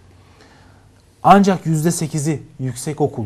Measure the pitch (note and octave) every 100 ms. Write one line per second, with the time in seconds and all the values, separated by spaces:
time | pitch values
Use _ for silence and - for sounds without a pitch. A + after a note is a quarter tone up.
0 | - - _ _ - - - _ _ _
1 | _ _ - G3 G3 F3+ D#3 D#3 E3 E3
2 | D#3 D#3 D3 C#3+ - - C3 A#2 - -
3 | C#3+ -